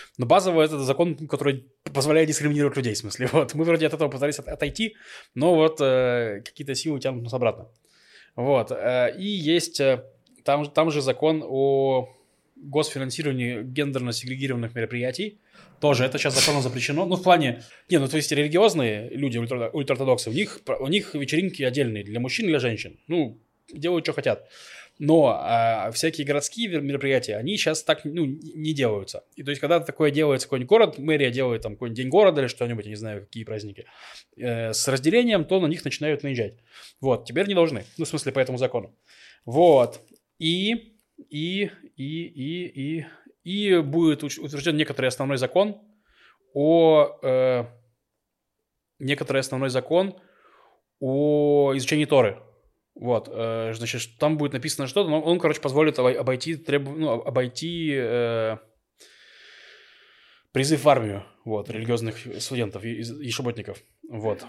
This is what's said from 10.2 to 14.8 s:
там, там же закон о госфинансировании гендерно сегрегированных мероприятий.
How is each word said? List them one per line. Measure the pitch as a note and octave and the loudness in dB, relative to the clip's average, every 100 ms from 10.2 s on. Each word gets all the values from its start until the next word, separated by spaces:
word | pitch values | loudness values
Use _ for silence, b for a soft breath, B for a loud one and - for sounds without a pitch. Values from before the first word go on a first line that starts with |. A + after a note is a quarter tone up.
| _ _ | _ _
там, | - D3 D3 | 0 0 2
там | - D#3+ | 2 2
же | D3 | 2
закон | C3 B2+ D#3 D#3 C3+ | 0 0 0 0 -2
о | C3+ C#3 C3+ C3+ B2+ B2 b b b _ - | 0 2 2 2 0 -2 b b b _ -20
госфинансировании | C#3+ D3 D3+ C3 C3 C#3 D3 B2+ B2 A#2 | -4 -2 -2 -4 -6 -4 -2 -2 -4 -4
гендерно | B2+ C3 C#3+ C3 B2 | -6 -4 -2 -2 -4
сегрегированных | A2+ B2+ C3 C3+ A#2+ A2+ | -6 -8 -6 -4 -4 -6
мероприятий. | A#2+ | -6